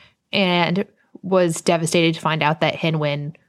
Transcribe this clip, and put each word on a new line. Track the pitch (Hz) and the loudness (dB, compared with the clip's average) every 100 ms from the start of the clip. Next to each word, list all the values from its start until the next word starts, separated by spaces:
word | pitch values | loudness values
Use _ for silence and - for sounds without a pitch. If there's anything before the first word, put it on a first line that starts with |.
| - _ - | -20 _ -6
and | 202 185 175 165 170 - _ _ - | -2 0 2 0 -2 -4 _ _ -12
was | 180 185 175 165 | 0 2 2 0
devastated | - 170 160 180 165 | 0 0 0 2 2
to | 160 | 0
find | 156 156 | -2 0
out | 147 156 | 0 0
that | 156 - | -2 -2
Hen | 165 160 | -2 -2
Wen | 147 143 147 - | -2 -4 -8 -12